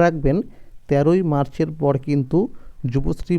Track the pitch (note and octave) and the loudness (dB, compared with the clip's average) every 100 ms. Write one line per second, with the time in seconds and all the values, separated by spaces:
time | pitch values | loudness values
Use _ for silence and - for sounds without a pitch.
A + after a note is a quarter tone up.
0 | E3+ D#3+ C#3 C#3 - - - - - C#3 | 4 2 0 0 -2 -12 -18 -12 -2 2
1 | D3 F3+ E3+ C#3+ C3+ - D#3+ D#3 C#3+ C#3 | 4 2 2 0 0 -2 -4 -2 0 0
2 | - C#3+ C3 E3 A3 - - - C3 C3+ | 0 -2 0 0 0 -6 -14 -8 -4 -2
3 | D#3+ D#3+ - | -2 -2 -2